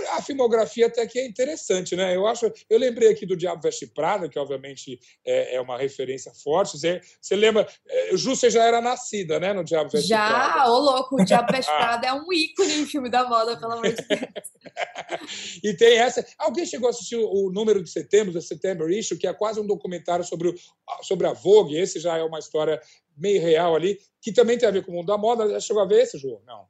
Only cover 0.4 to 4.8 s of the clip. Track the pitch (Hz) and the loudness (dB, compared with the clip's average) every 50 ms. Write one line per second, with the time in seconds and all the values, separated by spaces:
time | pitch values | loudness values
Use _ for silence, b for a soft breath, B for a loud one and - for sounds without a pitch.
0.4 | 247 233 233 226 208 214 - 233 226 233 233 240 233 - - 247 262 254 190 - | 0 2 2 2 0 0 0 2 2 2 2 0 -4 -4 -4 -6 -6 -6 -4 -4
1.4 | 254 285 311 - - - 190 185 180 - 180 180 190 185 180 185 196 220 240 226 | -4 -4 -4 -6 -2 -2 -2 -2 -2 -4 -4 -2 -2 0 0 0 0 0 0 0
2.4 | 233 208 214 B B B 214 233 262 254 233 247 233 220 202 - 220 170 185 170 | -2 -4 -4 B B B 2 2 2 2 2 4 4 4 4 4 -2 -4 -4 -2
3.4 | 165 180 170 160 147 160 147 - 135 - - - 147 170 208 202 175 147 - 151 | -4 -4 -4 -2 -4 -4 -4 -6 -10 -12 -6 -2 -2 0 0 -2 -4 -6 -6 -6
4.4 | 139 135 139 135 135 139 135 127 | -6 -6 -6 -8 -10 -12 -16 -16